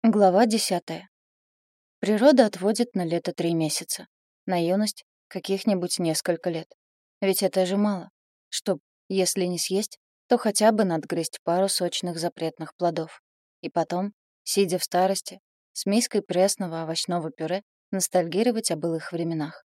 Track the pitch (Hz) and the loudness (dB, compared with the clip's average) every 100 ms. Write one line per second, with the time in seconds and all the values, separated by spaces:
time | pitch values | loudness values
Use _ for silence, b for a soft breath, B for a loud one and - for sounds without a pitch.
0 | 233 214 196 180 233 220 - 175 - 165 | 4 6 6 6 4 2 0 -4 -4 -12
1 | 185 _ _ _ _ _ _ _ _ _ | -12 _ _ _ _ _ _ _ _ _
2 | 202 214 262 269 220 180 190 220 240 190 | 0 4 6 6 4 2 -2 0 0 -2
3 | 170 170 170 175 170 165 156 - 170 - | -2 -2 -2 -2 0 0 0 -4 -6 -10
4 | - _ _ _ - 180 170 190 214 - | -10 _ _ _ -4 -2 0 0 -2 -6
5 | _ _ _ 185 - 196 226 190 175 - | _ _ _ -12 -4 -2 0 0 -2 -2
6 | 170 156 - 165 185 165 - _ _ _ | 0 0 -2 -2 -2 -6 -8 _ _ _
7 | _ _ 196 185 190 190 185 196 208 196 | _ _ -2 0 0 0 0 2 0 -2
8 | 160 _ _ _ _ - - 175 _ _ | -8 _ _ _ _ -6 -4 -4 _ _
9 | _ 190 180 - 180 175 - 190 214 - | _ 0 0 0 -2 -2 -2 -2 -4 -12
10 | _ _ _ 240 220 202 214 214 196 165 | _ _ _ 0 2 4 4 4 2 0
11 | - 170 160 - - 170 196 - 175 - | -2 -4 -4 -6 -2 0 2 0 -2 -4
12 | 175 165 165 - 160 - 160 _ 175 165 | -6 -4 -6 -4 -6 -6 -14 _ -2 -2
13 | 156 - _ _ _ _ 160 - 160 175 | -6 -12 _ _ _ _ -6 -4 -2 -2
14 | 196 - _ _ - - 196 180 - 180 | -4 -8 _ _ -4 0 2 0 -2 2
15 | 190 190 - 190 _ _ _ - - 208 | 2 0 -6 -18 _ _ _ -8 0 0
16 | 240 208 - 175 190 - 180 165 160 160 | 2 -2 0 2 2 2 -4 -4 -4 -4
17 | - 175 160 - 160 185 - _ _ 190 | -2 -4 -4 -6 -4 -4 -8 _ _ -4
18 | 180 180 170 175 240 220 226 160 165 165 | 0 0 0 0 0 0 -2 -2 -2 -4
19 | - 170 170 160 151 - _ | -4 -4 -2 -2 -6 -10 _